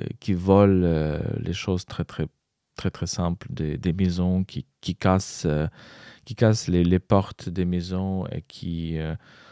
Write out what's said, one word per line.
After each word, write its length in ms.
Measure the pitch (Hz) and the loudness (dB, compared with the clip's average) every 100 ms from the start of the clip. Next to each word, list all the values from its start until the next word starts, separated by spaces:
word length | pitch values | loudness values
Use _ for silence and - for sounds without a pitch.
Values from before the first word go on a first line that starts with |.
| - - | -6 -8
qui 100 | - | -4
volent, 520 | 90 95 98 101 95 87 | -2 6 6 8 6 4
euh, 340 | 80 78 76 - - | 2 0 -2 -4 -4
les 120 | 80 | -6
choses 340 | 85 - 90 - | -4 -2 -4 -4
très, 200 | - 80 | -8 -8
très, 200 | - 76 _ _ _ _ - | -4 -6 _ _ _ _ -6
très, 120 | 95 | -6
très 160 | - 87 | -4 -6
simples, 420 | - 87 85 - | -2 -2 -4 -8
des, 280 | - 78 - | -6 -4 -2
des 140 | 90 | -2
maisons, 540 | 85 92 87 90 92 92 | 0 0 2 0 0 -2
qui, 200 | - - _ | -8 -12 _
qui 160 | - 90 | -10 -2
cassent, 480 | 98 92 - - 85 | 2 2 0 -4 -2
euh, 220 | 76 78 - - - - - | 0 -2 -6 -20 -20 -20 -20
qui 120 | - 113 | -10 0
cassent 340 | 113 107 - | 2 2 2
les, 160 | 90 87 | 2 4
les 140 | 92 | 2
portes 500 | - 101 95 - - | 4 2 2 -8 -8
des 160 | 87 90 | -4 -2
maisons 600 | 90 87 92 95 95 90 | -2 -4 -4 -4 -4 -6
et 160 | 82 | -8
qui, 540 | - - 87 82 82 80 | -12 -12 -8 -6 -4 -4
euh, 160 | 78 80 _ - - | -6 -8 _ -20 -20